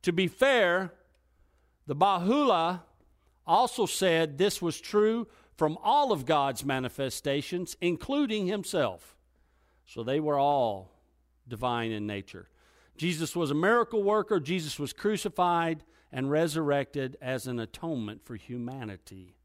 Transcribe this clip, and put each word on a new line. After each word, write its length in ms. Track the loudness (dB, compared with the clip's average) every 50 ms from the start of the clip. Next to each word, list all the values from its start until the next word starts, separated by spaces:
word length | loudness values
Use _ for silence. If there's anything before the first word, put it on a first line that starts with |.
| -2
To 100 | 0 2
be 140 | 2 0
fair, 640 | 0 2 2 4 4 6 4 4 4 2 0 -2 -4 -12 _ _ _ _ _ _ _ _ _ _ _ _ _ _ _ _ _ _
the 100 | -8 0
Baha'u'llah 840 | 2 4 4 4 2 2 2 2 4 4 4 4 4 2 0 -2 -4 -10 _ _ _ _ _ _ _ _ _ _ _ _
also 400 | 2 4 4 4 2 2 -2 -2
said 520 | -2 0 0 2 4 4 4 2 0 0
this 240 | 0 0 0 0 -2
was 180 | -4 -4 -4 -6
true 480 | -10 0 2 4 4 4 2 0 -4 -8 -12 -20 _ _ _
from 220 | 0 0 0 0 0 0
all 300 | 4 4 4 4 4 0
of 120 | -2 2
God's 380 | 2 2 2 2 0 -2 -4 -4
manifestations, 1120 | -2 -2 -2 -2 -4 -4 -4 -6 -4 -6 -6 -4 -2 -2 -2 -4 -4 -6 -6 -6 -8 -8 _
including 640 | -2 -2 -2 -2 -4 -2 0 0 0 0 0 -2 -2
himself. 720 | -2 -2 -4 -4 -2 0 0 0 0 -2 -8 -16 -20 _ _ _ _ _ _ _ _ _ _ _ _ _ _ _
So 180 | _ -10 -8 -4
they 180 | -2 -2 0
were 160 | 0 0 2
all 540 | 2 4 4 4 4 2 0 0 -4 -10 -16 _ _ _ _ _ _ _ _ _ _ _
divine 440 | -14 -8 -4 -2 0 0 0 0 -2
in 160 | -2 -2 -4
nature. 400 | -4 -6 -6 -10 -12 -18 -20 -20 _ _ _ _ _ _ _ _ _ _
Jesus 400 | -4 -2 -2 -2 -2 -4 -4 -2
was 160 | -2 -2 0
a 40 | 0
miracle 480 | 2 2 4 4 4 2 0 -2 0 2
worker. 360 | 2 2 2 0 0 -2 -2
Jesus 400 | 0 -2 -4 -4 -4 -6 -8 -8
was 140 | -8 -8 -8
crucified 920 | -4 -2 -2 -2 0 -4 -6 -2 0 0 2 2 0 0 -2 -4 -6 -8 _ _ _ _ _
and 180 | -6 -4 -2 0
resurrected 880 | 2 2 2 2 0 -2 0 2 0 0 0 -2 -6 -6 -6 -6 -8 -10
as 260 | -6 -6 -6 -6 -4
an 120 | -6 -6 -6
atonement 640 | -6 -8 -10 -10 -8 -6 -4 -4 -6 -6 -10 -14 _
for 120 | -14 -14
humanity. 1000 | -14 -12 -12 -10 -8 -8 -8 -10 -10 -10 -10 -12 -12 _ -20 -20 -20 -20 -20 _ _